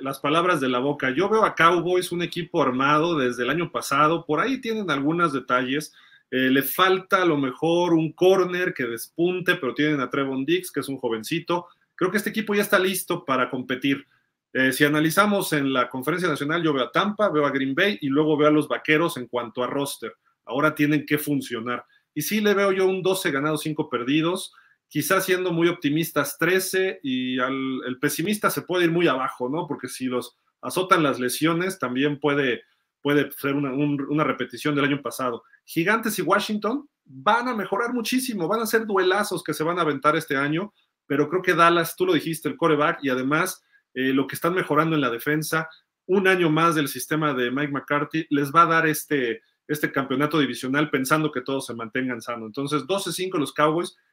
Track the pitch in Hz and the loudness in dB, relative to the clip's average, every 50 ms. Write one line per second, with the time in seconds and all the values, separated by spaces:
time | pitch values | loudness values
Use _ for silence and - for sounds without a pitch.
0 | 135 135 135 - - 143 156 170 175 180 175 143 135 127 123 123 131 147 143 - | -6 -8 -8 -4 -2 0 2 2 2 2 0 0 0 0 0 0 0 0 -2 -2
1 | 135 131 127 156 190 202 214 220 202 165 - - 165 170 180 170 160 180 180 180 | -2 -2 0 0 0 2 2 2 2 2 2 4 4 4 4 4 2 0 0 0
2 | 180 - 175 175 170 - - 175 165 - - 165 139 127 123 131 135 147 151 151 | -2 -2 -4 -4 -4 -4 -6 -6 -6 -2 0 0 2 2 2 2 2 4 4 4
3 | 165 175 165 147 127 123 120 123 120 127 147 175 170 - - 117 - - 139 139 | 2 2 2 2 0 0 0 -2 -2 -2 0 -2 -2 -4 -4 -6 -4 0 2 4
4 | 151 156 170 160 - - 151 156 196 262 269 - - 226 220 220 196 165 139 139 | 4 4 2 0 -2 -2 -2 0 0 -2 -2 -4 -4 -4 -4 -4 -2 -2 -2 0
5 | 139 151 165 175 170 156 139 127 - - 123 127 127 127 139 151 156 - _ - | 0 0 2 2 0 0 0 -2 -2 0 0 0 0 0 -2 -4 -4 -8 _ -20
6 | - - - - _ - 127 127 131 131 131 139 135 - - - 185 190 190 185 | -20 -20 -20 -20 _ -4 -2 0 2 4 4 2 2 0 0 2 2 4 2 0
7 | 185 - 202 185 180 170 151 143 135 127 127 - 156 165 170 175 175 165 165 160 | 0 0 0 2 2 2 2 0 0 -4 -4 -2 0 0 2 2 2 2 2 2
8 | 160 147 - - 175 185 190 185 180 180 180 180 180 175 - - 123 117 117 113 | 0 0 0 4 4 6 6 6 2 0 0 -2 -2 -4 -4 -4 -6 -6 -6 -8
9 | - - - 165 170 180 180 180 180 180 170 - 131 123 113 147 147 151 151 139 | -10 -10 -4 -2 0 0 0 -2 0 0 -2 0 -2 -4 -2 0 0 0 0 -2
10 | 123 127 - 139 139 135 131 131 135 151 175 185 180 - - 139 123 139 135 - | -2 -2 -2 -2 -2 -2 -4 -4 -2 0 -2 -2 -2 -4 -8 -8 -6 -6 -8 -6
11 | 131 117 113 110 110 - 160 170 165 - 175 175 175 - _ _ _ _ _ - | -4 -4 -4 -4 -6 -6 -6 -6 -4 -2 -4 -4 -4 -10 _ _ _ _ _ -2
12 | 175 185 196 208 - 214 208 226 214 214 202 208 202 208 208 185 190 190 190 - | -2 0 0 -2 -4 -4 -4 -4 -4 -2 0 0 0 2 2 2 2 2 0 -2
13 | - - 175 151 - - 131 127 123 - 139 127 123 - 127 - - 139 135 - | -4 -4 -6 -4 -2 -2 0 0 0 -2 -4 -6 -4 -4 -4 -2 0 0 0 -2
14 | - _ _ _ _ _ _ _ _ _ - 131 131 131 131 - 147 143 151 151 | -4 _ _ _ _ _ _ _ _ _ 0 2 2 2 4 4 2 4 4 2
15 | 156 165 156 196 208 208 202 196 - - 160 143 139 135 131 127 120 - - 131 | 2 2 4 4 4 4 4 0 0 0 0 0 0 0 2 0 0 0 -2 -6
16 | 131 156 175 175 185 165 139 131 143 147 165 175 160 156 139 131 117 - - 170 | -4 -4 -2 -2 -2 -2 -2 -2 -2 -2 -2 0 0 0 0 0 0 0 0 0
17 | 196 208 208 - 208 190 151 151 143 135 127 135 135 135 135 165 196 214 208 - | 0 0 0 0 0 0 2 2 0 2 0 -2 -2 -2 2 2 2 2 0 -2
18 | 151 135 135 151 156 151 151 143 147 151 151 151 139 - 120 113 - 156 156 156 | -2 0 2 2 2 2 4 4 4 4 4 4 2 0 -2 -2 2 2 2 4
19 | 170 156 - 131 123 - 123 120 117 110 - 123 123 120 131 139 139 - - - | 2 0 -2 -6 -8 -6 -6 -6 -6 -6 -4 -4 -4 -2 -2 -4 -4 -4 -6 -10
20 | 117 107 - _ _ _ _ _ _ 107 120 139 151 151 151 - 147 143 151 143 | -12 -12 -14 _ _ _ _ _ _ -6 -2 2 2 2 2 2 2 2 2 2
21 | 147 - 147 143 - 147 147 131 127 - 123 110 113 123 123 120 - _ _ _ | 0 0 -2 -2 0 -2 -2 -2 -4 -6 -8 -6 -6 -6 -6 -8 -8 _ _ _
22 | _ _ - 151 147 - 208 220 208 208 196 196 202 196 190 190 190 190 190 185 | _ _ -8 -6 -4 -2 0 0 2 2 2 2 2 2 2 2 2 2 0 0
23 | 180 190 185 190 - 170 139 135 147 156 156 147 - 156 147 - 147 - 127 117 | 0 0 0 0 0 -2 -2 0 -2 -2 -2 -2 -4 -4 -4 -4 -4 -4 -4 -4
24 | 117 127 - - 156 175 185 202 - - _ _ _ _ _ _ _ _ - 151 | -2 0 0 0 0 0 -2 -4 -6 -12 _ _ _ _ _ _ _ _ -6 -4
25 | - - 190 185 - 185 185 180 180 180 170 165 170 175 170 - - 143 147 165 | 0 0 0 0 2 0 0 0 0 0 0 2 2 2 2 0 -2 0 0 0
26 | 165 - - 147 135 - - - 165 170 190 190 185 - 190 190 190 190 - - | -2 -2 -2 -2 -2 -2 -2 -2 0 2 2 0 0 0 -2 -2 -2 -2 -4 -6
27 | - 135 127 127 127 127 127 131 127 135 135 135 131 131 131 123 - 127 127 - | -6 -4 -4 -4 -2 -2 -2 -2 -2 -2 -2 -4 -4 -4 -6 -6 -6 -8 -6 -2
28 | 147 143 - - 160 208 214 208 - 180 - 143 - - 180 180 175 165 165 175 | -2 -2 0 0 -2 -2 -2 0 0 0 0 -2 -4 -2 0 2 2 2 2 2
29 | 175 147 131 131 131 135 - - 123 127 147 170 165 - 131 - 127 123 - - | 2 2 2 0 -2 -6 -6 -6 -6 -4 -4 -4 -4 -6 -8 -10 -10 -12 -10 -6
30 | 131 127 127 120 120 - _ _ _ _ _ - 123 127 - 180 180 185 190 170 | -6 -4 -4 -4 -6 -8 _ _ _ _ _ -12 -10 -6 -4 -2 2 2 4 4
31 | 151 139 117 120 127 123 - - 151 165 170 165 185 190 190 - 131 123 123 131 | 4 2 2 0 -2 -2 -2 0 0 2 2 2 -2 -4 -4 -4 -6 -4 -2 0
32 | 143 147 147 135 - 143 143 143 135 127 110 - - _ _ _ _ _ _ _ | 0 0 0 0 0 0 0 2 0 0 -2 -4 -6 _ _ _ _ _ _ _
33 | - 143 147 147 135 143 - - - 139 139 147 143 131 127 143 147 147 143 135 | 0 2 2 2 2 0 -4 -6 -4 -2 0 0 -2 -2 0 0 0 0 0 -2
34 | 139 147 147 156 147 131 123 - 123 120 120 - - 151 147 143 143 139 147 139 | -2 -2 0 0 0 0 0 -2 -4 -8 -8 -4 -2 0 0 2 2 2 0 0
35 | - 117 - - 131 123 117 110 _ _ _ _ _ - - 160 170 196 220 226 | -4 -6 -6 -4 -4 -4 -4 -6 _ _ _ _ _ -6 -4 -2 0 0 0 0
36 | 220 220 208 185 160 165 196 202 - - 214 208 202 214 254 294 - _ _ _ | 0 -4 -4 -2 0 2 2 0 0 -2 -4 -4 -2 -2 -4 -4 -6 _ _ _
37 | _ - 131 135 135 208 220 240 247 254 233 208 185 - 196 208 233 233 247 240 | _ -20 -10 -2 0 2 2 2 0 -2 -4 -4 -4 -2 -2 -2 -2 -2 -2 -4
38 | 220 - 254 254 - 254 220 185 160 165 214 233 226 214 233 226 220 214 196 190 | -2 -2 -2 -2 -2 -2 -4 -4 -2 0 0 -2 -2 0 0 0 0 0 0 2
39 | 185 185 185 208 202 - 190 160 - 160 147 - 156 165 175 180 160 151 139 135 | 2 2 2 2 0 -2 -4 -6 -4 -6 -4 -2 -2 -2 0 0 0 0 0 2
40 | - 151 156 160 156 - 143 135 143 147 156 170 208 208 _ _ _ _ _ _ | 2 2 2 2 0 -2 -2 0 0 0 -2 -2 -4 -6 _ _ _ _ _ _
41 | _ - 143 143 147 - 175 185 185 185 175 170 170 170 170 170 165 - - - | _ -2 0 0 0 0 0 -2 2 4 6 8 8 8 8 6 2 0 0 0
42 | 180 185 170 143 - 165 160 - - 139 - - 165 165 151 139 147 170 170 - | 2 4 2 2 2 0 -4 -4 -4 -4 -2 0 2 4 4 4 4 2 0 0
43 | 143 135 127 127 127 135 151 160 185 180 - - _ _ _ _ _ _ - 127 | -2 -2 0 0 0 2 2 2 2 0 -4 -10 _ _ _ _ _ _ -4 -2
44 | 131 135 135 139 131 - 143 - - 170 185 185 - - 147 151 160 160 160 147 | 0 2 2 0 0 -2 -4 -2 -2 0 0 0 0 2 2 2 2 2 2 0
45 | 135 120 117 117 - 147 151 156 156 - 160 160 156 - - _ _ _ _ _ | 0 0 -2 -2 -2 -2 -2 -2 -2 -2 -2 -4 -4 -6 -12 _ _ _ _ _
46 | _ - 185 202 185 190 190 180 170 156 156 160 165 170 151 156 143 139 - 123 | _ 0 2 4 4 4 4 4 4 2 4 4 4 4 4 2 0 -2 -4 -8
47 | - - 156 156 156 147 135 127 123 120 127 143 151 143 143 131 - - 147 143 | -6 -4 -2 0 0 0 0 0 -2 -2 -2 -2 -4 -4 -4 -6 -4 -2 -2 -2
48 | 147 - - 160 160 - 147 143 143 139 147 170 170 165 165 165 165 156 147 - | -2 -2 -4 -6 -4 -2 0 0 0 2 4 4 4 6 4 2 2 2 0 -2
49 | - - 147 139 123 113 110 - _ _ _ _ _ - 147 - - - - 139 | -2 -2 0 0 0 -2 -4 -6 _ _ _ _ _ -6 -6 -4 -2 -2 -2 -2
50 | 131 131 131 131 147 147 160 156 139 120 117 - 131 127 135 147 151 151 - 131 | -2 -2 0 0 0 2 2 2 0 0 -2 -6 -4 -2 0 0 0 0 0 -2
51 | 131 131 156 156 156 147 - 127 - 135 135 135 - - 117 117 113 110 - 131 | 0 2 0 0 0 -2 -4 -4 -6 -4 -6 -6 -6 -8 -10 -10 -10 -6 -6 -4
52 | 131 127 120 113 - 123 117 113 110 110 104 139 139 143 151 139 131 180 190 196 | -4 -4 -6 -8 -8 -10 -10 -10 -10 -10 -8 -8 -6 -4 -4 -4 -2 -2 -4 -4
53 | 190 180 170 - 185 190 180 160 135 - - 151 151 156 156 170 190 - - _ | -4 -6 -6 -6 -6 -4 -4 -4 -4 -2 0 2 2 2 2 0 -4 -6 -10 _
54 | _ _ | _ _